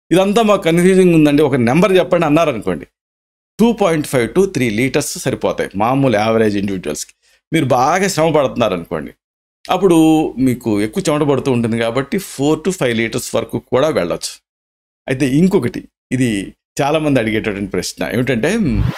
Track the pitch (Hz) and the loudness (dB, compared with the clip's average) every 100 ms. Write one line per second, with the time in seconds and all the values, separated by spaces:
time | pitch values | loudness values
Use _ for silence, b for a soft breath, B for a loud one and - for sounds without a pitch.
0 | - 170 196 208 214 196 165 170 180 185 | 0 2 2 2 2 2 2 2 4 6
1 | 180 165 151 143 151 127 117 147 202 185 | 6 6 4 4 2 2 2 2 4 2
2 | 160 175 160 151 160 113 95 78 - _ | 2 2 2 2 0 -2 -4 -6 -8 _
3 | _ _ _ _ _ - 233 226 190 165 | _ _ _ _ _ 0 0 2 0 0
4 | 143 135 113 165 196 - 120 104 131 151 | -2 -2 0 0 0 0 -2 0 0 -2
5 | - 175 - 110 98 85 73 95 110 135 | -4 -6 -6 -2 -2 -2 -6 -2 0 2
6 | 135 104 110 113 110 101 101 95 78 73 | 2 2 0 2 0 0 -4 -6 -6 -10
7 | - _ _ _ - 160 131 127 135 180 | -12 _ _ _ -4 -2 0 2 2 0
8 | 190 151 165 151 127 - 107 90 85 80 | 0 0 0 2 0 0 -2 -2 -6 -8
9 | 64 - _ _ _ _ - 175 190 165 | -10 -16 _ _ _ _ -4 0 4 4
10 | 160 156 156 - 131 120 113 104 107 190 | 4 2 0 -2 -2 0 -2 -2 -2 -4
11 | 160 147 147 131 135 120 117 113 113 123 | -2 -2 0 0 0 -2 -2 -2 -2 -2
12 | 131 202 - - 143 156 196 180 131 117 | -4 -6 -8 -4 0 0 -2 -2 -2 -2
13 | 113 127 - 117 113 120 - 123 151 117 | -2 -4 -4 -4 -4 -8 -2 0 0 0
14 | 87 82 - - _ _ _ _ _ _ | -2 -6 -8 -14 _ _ _ _ _ _
15 | - 131 139 139 185 190 120 - - _ | -8 -4 0 2 2 2 -2 -8 -14 _
16 | - 127 127 101 87 - _ - 139 156 | -8 -2 0 -2 -6 -12 _ -6 -2 0
17 | 151 131 113 107 104 98 98 92 87 - | 0 0 0 -2 -2 -4 -4 -6 -6 -8
18 | 80 110 127 117 143 226 170 107 - | -6 -4 -2 -2 0 0 0 0 -2